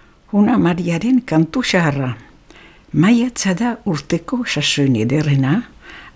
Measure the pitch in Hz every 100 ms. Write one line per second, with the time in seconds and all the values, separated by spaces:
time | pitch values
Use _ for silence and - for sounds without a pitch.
0 | _ _ - 208 214 226 170 175 170 165
1 | 226 262 - 160 160 262 240 185 160 139
2 | 127 113 - - _ - - - - 151
3 | 185 240 247 - 202 180 240 226 202 151
4 | - 165 - 254 233 160 139 - 139 117
5 | 113 151 151 139 131 208 - - - -
6 | -